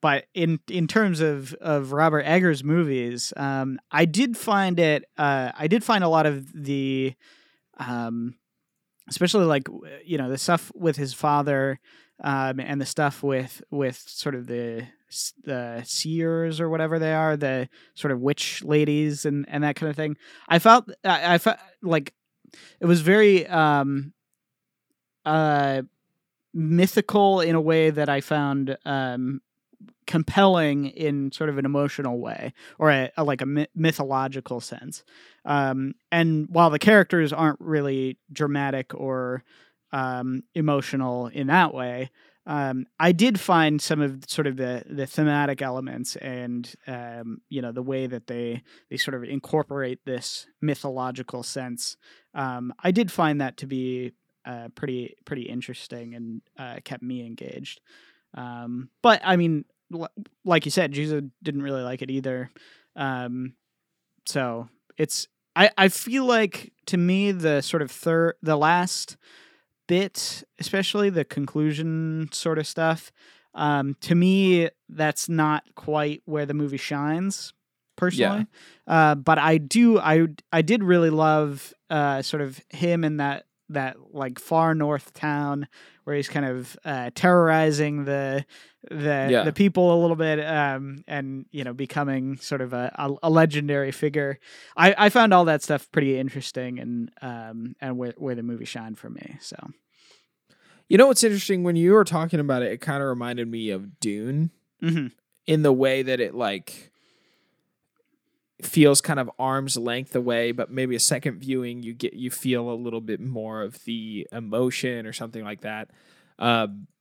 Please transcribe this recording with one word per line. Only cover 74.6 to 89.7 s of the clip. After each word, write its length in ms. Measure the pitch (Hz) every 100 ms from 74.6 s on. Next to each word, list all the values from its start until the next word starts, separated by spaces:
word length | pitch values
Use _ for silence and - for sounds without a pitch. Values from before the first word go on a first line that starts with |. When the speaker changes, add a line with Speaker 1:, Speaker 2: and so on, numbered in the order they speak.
| 165 - -
Speaker 1:
that's 380 | 151 151 - -
not 340 | 160 156 151 - -
quite 460 | - 151 147 151 -
where 200 | 151 147
the 80 |
movie 240 | 147 143 139
shines, 760 | - 143 147 165 196 - - - _ _ _ -
personally. 500 | 180 131 104 - 214 _ - _ -
Speaker 2:
Yeah. 240 | 160 151
Speaker 1:
Uh, 40 | 147
but 240 | 135 156
I 180 | 156 160
do, 400 | 143 226 240 214
I, 280 | 156 160 165 147 -
I 80 | 165
did 220 | 160 214
really 260 | 185 175 165
love, 640 | 156 156 156 147 139 - - -
uh, 320 | 156 143 135
sort 200 | - 151
of 200 | 135 135 -
him 340 | - 175 170
in 140 | 156 151
that, 280 | 143 143 - _ -
that, 280 | 147 131 - -
like, 260 | 147 131 127
far 340 | - 165 165
north 400 | 156 147 143 -
town 540 | - 151 147 143 143 143 - - _ -
where 100 | 143
he's 140 | 139
kind 160 | 151 135
of, 320 | 127 123 - 160
uh, 240 | 131 123 -
terrorizing 920 | 185 175 165 160 156 147 151 147 139
the, 400 | 139 139 139 139 - - _ -
the, 380 | 151 147 139 135
Speaker 2:
Yeah. 140 | 123
Speaker 1:
the 80 | 151
people 420 | 151 202